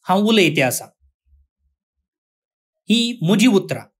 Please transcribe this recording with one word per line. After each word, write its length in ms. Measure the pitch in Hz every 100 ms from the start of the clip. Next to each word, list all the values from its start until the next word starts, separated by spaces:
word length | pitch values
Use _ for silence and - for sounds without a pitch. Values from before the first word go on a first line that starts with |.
हांव 180 | - 190
उलयतें 420 | 208 208 170 156
आसां। 240 | 127 - - _ _ _ _ _ _ _ _ _ _ _ _ _ _ _ _ _ _ _ -
ही 300 | 226 233 240
म्हजी 260 | 160 202 247
उतरां। 360 | 196 - - -